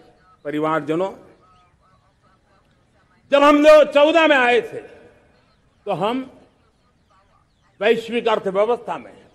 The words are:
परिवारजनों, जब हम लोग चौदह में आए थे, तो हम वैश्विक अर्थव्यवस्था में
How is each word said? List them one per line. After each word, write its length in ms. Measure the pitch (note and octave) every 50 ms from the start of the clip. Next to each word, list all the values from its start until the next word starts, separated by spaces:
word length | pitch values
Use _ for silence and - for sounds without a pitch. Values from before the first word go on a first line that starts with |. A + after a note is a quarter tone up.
| _ _ _ _ _ _ _ _ -
परिवारजनों, 640 | D3 D3 D3+ D#3 D#3 D#3+ D#3 C#3+ D3 D#3 F3 F#3+ G3 - - - - _ _ _ _ _ _ _ _ _ _ _ _ _ _ _ _ _ _ _ _ _ _ _ _ _ _ _ _ _ _ _ _ _ _ _ _ _ _ _ -
जब 120 | C4+ C#4 C#4+
हम 140 | D4 D4
लोग 340 | D4 D4 D#4 D4+ D4+ C#4 D4 -
चौदह 340 | C#4+ D4 D#4 D#4+ E4 D#4+
में 80 | D4+ C#4+
आए 260 | C4 B3 A#3+ B3 A3+
थे, 200 | - - C#3+ A#2 - - - - - - _ _ _ _ _ _ _ _ _ _ _ _ _ _ -
तो 60 | G3+
हम 400 | F#3 D#3 G3 A3 B3+ C4 C4 - - - _ _ _ _ _ _ _ _ _ _ _ _ _ _ _ _ _ _ _ _ _ _ _ _ _ _ _ -
वैश्विक 480 | G3 A3+ A#3+ A#3 A3+ G3+ A#3 A#3+ -
अर्थव्यवस्था 680 | A3+ G#3+ G3+ - G3 F#3 G3 G#3+ A#3 A#3+ A3+ - F#3+ E3
में 160 | C3+ A2 G2 F#2 - _ _